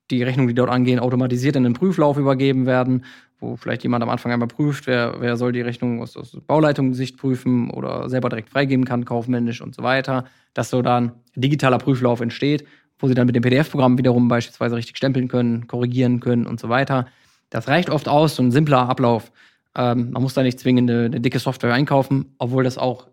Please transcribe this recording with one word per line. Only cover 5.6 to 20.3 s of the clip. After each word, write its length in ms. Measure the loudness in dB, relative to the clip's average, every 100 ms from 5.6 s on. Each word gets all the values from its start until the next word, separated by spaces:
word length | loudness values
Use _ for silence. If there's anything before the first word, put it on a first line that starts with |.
Rechnung 400 | -4 -4 -4 -4
aus, 140 | -8 -14
aus 220 | -18 -16 -2
Bauleitungssicht 720 | 2 2 2 0 -2 -6 -6
prüfen 540 | -4 -2 0 0 -2
oder 380 | -6 -8 -8 -4
selber 200 | -4 -2
direkt 200 | -6 -6
freigeben 360 | -2 0 2 0
kann, 200 | -2 -4
kaufmännisch 560 | -6 -2 -2 -2 -6
und 120 | -12
so 80 | -6
weiter, 440 | -2 0 0 -4 -4 _ _
dass 160 | -8 -2
so 140 | 0
dann 300 | 2 2 0 -4 _ -4
digitaler 440 | 0 2 2 2
Prüflauf 400 | 2 0 2 0
entsteht, 460 | -4 -2 -2 -2 -4 _ _ -4
wo 80 | 0
Sie 80 | 2
dann 100 | 4
mit 100 | 2
dem 60 |
P-D-F-Programm 560 | 2 2 2 2 2 4
wiederum 300 | 2 4 4
beispielsweise 480 | 2 -2 -4 -4 -4
richtig 220 | -6 -4
stempeln 320 | -2 -2 -2
können, 360 | 0 0 -2 -4
korrigieren 540 | -4 -2 0 2 2
können 260 | 0 0 0
und 140 | -6
so 100 | -2
weiter. 380 | -2 0 -2 -2 _ _ _ _
Das 180 | -8 0
reicht 220 | 0 2
oft 180 | -2 2
aus, 280 | 2 2 2
so 80 |
ein 80 | 2
simpler 380 | 2 4 2 2
Ablauf. 420 | 2 2 0 -2 _ _ _ _ -2
Ähm, 360 | 0 0 -2
man 100 | -2
muss 120 | -2